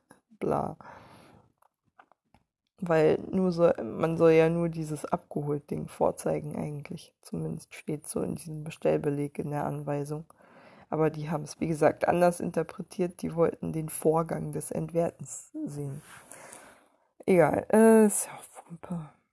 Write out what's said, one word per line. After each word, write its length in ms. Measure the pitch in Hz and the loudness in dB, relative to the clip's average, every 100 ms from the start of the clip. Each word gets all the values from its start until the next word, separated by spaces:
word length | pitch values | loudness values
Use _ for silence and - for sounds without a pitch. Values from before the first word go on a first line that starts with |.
| _ | _
<laughs> 280 | - _ - | -20 _ -8
Bla. 360 | - 143 143 151 - - - - - - _ _ _ _ _ _ _ _ _ _ _ _ _ - | -4 -2 -4 -8 -18 -20 -20 -20 -20 -20 _ _ _ _ _ _ _ _ _ _ _ _ _ -10
Weil 380 | 175 160 156 - - | 0 4 4 2 0
nur 200 | 190 185 | -2 0
so, 200 | 170 170 - | 4 4 4
man 340 | 220 - 160 165 | -4 -2 -2 4
soll 160 | 165 | 6
ja 160 | 160 160 | 6 6
nur 200 | 170 170 | 2 -2
dieses 360 | 165 151 151 | -4 -6 -8
Abgeholt-Ding 840 | - 175 - - 147 147 - 156 156 | -4 -6 -6 -6 -4 -4 -6 -10 -8
vorzeigen 680 | - 160 - 160 156 151 - | -2 0 0 -4 -4 -4 -8
eigentlich. 560 | 151 147 147 165 - _ | -8 -10 -12 -14 -16 _
Zumindest 520 | - 165 160 160 - | -12 -8 -8 -10 -14
steht 320 | - - 151 - | -16 -10 -10 -8
so 160 | - | -6
in 140 | - 160 | -6 -8
diesem 260 | 165 156 | -10 -12
Bestellbeleg 760 | 156 - 156 156 151 143 143 - | -12 -4 0 0 0 -4 -4 -6
in 120 | 147 | -6
der 140 | 147 | -6
Anweisung. 600 | 147 147 147 143 143 151 160 - _ - - - - | -6 -6 -6 -6 -6 -10 -12 -20 _ -20 -20 -20 -6
Aber 200 | 151 156 | 0 0
die 200 | 156 151 | 0 -4
haben's, 300 | 156 151 - | -4 -6 -6
wie 60 | 160 | -4
gesagt, 400 | 156 156 - - | 2 2 2 0
anders 340 | 170 175 175 | 4 4 2
interpretiert. 800 | 175 175 160 - 175 - 180 - | -4 -4 -6 -8 -10 -4 -6 -4
Die 120 | 160 | -6
wollten 380 | 160 165 - 170 | 0 0 0 -6
den 160 | 160 156 | -6 -6
Vorgang 640 | - 160 160 165 160 156 | -2 2 2 0 -4 -6
des 180 | 151 - | -8 -6
Entwertens 800 | - 160 165 170 - 135 - - 302 302 | -6 -4 -2 -2 -4 -14 -16 -14 -10 -8
sehen. 340 | 143 143 143 - - - - - - - - _ _ _ _ - | -8 -8 -10 -14 -20 -20 -20 -20 -20 -20 -20 _ _ _ _ 2
Egal, 400 | 185 151 - - | 6 6 4 2
äh, 340 | 214 226 220 214 | 6 8 10 8
ist 200 | - - | 4 -4
ja 60 | |
auch 360 | - - - - | -10 -18 -20 -18
Wumpe. 400 | 170 - 170 151 _ _ | -16 -10 -10 -10 _ _